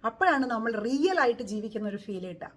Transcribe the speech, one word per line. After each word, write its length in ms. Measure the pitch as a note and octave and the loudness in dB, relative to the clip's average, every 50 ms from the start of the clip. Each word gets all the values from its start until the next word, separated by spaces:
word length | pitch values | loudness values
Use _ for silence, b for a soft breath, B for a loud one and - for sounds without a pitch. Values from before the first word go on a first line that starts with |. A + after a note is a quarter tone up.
| - A3+ | -4 -4
അപ്പോഴാണ് 380 | A3+ - F#4 F4+ D4+ C4+ C4 B3 | 0 2 4 4 4 4 2 0
നമ്മൾ 180 | A#3 A3 A3+ A#3 A3 G#3 G#3 | -2 -2 -2 -2 -2 -2 -2
റിയൽ 320 | A#3 C4+ C#4+ D4+ F#4+ F#4 E4+ C4+ | 0 2 4 4 4 4 4 4
ആയിട്ട് 200 | A#3+ A#3 A#3+ A#3+ F#3+ | 4 2 0 -4 -6
ജീവിക്കുന്ന 360 | G#3+ G#3+ G#3 A3 G#3+ - G#3+ G3+ | -6 -6 -6 -6 -6 -4 -4 -4
ഒരു 80 | G3 G3+ - | -6 -6 -8
ഫീൽ 180 | - G3+ F#3 F3+ F#3 | -8 -8 -8 -8 -10
കിട്ടുക. 200 | E3+ - - - - | -10 -12 -14 -16 -16